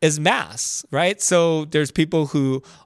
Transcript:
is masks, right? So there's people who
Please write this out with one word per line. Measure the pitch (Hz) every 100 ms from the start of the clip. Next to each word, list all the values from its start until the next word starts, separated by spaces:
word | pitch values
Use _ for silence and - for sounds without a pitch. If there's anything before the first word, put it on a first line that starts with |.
is | 156 151
masks, | 165 254 - 120 - - -
right? | 139 180 196
So | - 175 170 160
there's | 151 151 143
people | - 160 165 143
who | 147 135 131 - -